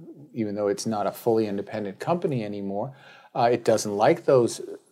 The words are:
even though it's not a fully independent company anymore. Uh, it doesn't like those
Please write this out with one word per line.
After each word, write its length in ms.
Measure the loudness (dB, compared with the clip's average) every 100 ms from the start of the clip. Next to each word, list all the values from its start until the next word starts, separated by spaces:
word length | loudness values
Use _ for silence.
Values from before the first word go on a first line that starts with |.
| -18 -20 -10
even 220 | -4 -4 0
though 120 | 0
it's 180 | 0 -2
not 220 | -2 -2
a 40 |
fully 360 | -2 2 2 2
independent 520 | -2 -6 -6 -8 -6
company 440 | -4 -2 -2 -2
anymore. 500 | -4 -6 -6 -6 -6 -10 -20 -20 -8 0
Uh, 140 | 2
it 120 | 2
doesn't 320 | 2 2 2 2
like 300 | 2 2 4
those 340 | 4 4 -2 -12 -14 _